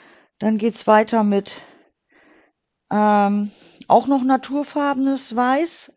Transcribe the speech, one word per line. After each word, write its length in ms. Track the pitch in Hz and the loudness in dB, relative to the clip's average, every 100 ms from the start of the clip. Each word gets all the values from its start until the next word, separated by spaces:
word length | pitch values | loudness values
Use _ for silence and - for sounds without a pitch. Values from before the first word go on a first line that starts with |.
| - _ _ - | -20 _ _ -6
Dann 180 | 214 220 | -2 -2
geht's 280 | 226 220 - | -2 -2 2
weiter 380 | 214 220 226 | 4 4 0
mit, 380 | 208 202 202 - - _ _ _ _ _ _ _ _ _ _ _ - | 0 0 -4 -12 -20 _ _ _ _ _ _ _ _ _ _ _ -6
ähm, 600 | 208 214 208 202 208 208 - - - - | 0 2 4 2 0 -4 -10 -20 -10 2
auch 200 | 233 240 | 2 4
noch 160 | 277 | 0
naturfarbenes 1120 | 262 262 254 285 285 302 285 262 269 269 - 226 | 2 0 -2 -6 -4 -4 -2 -2 -2 -2 -6 -2
Weiß. 580 | 247 269 330 - - | 0 0 -2 -8 -20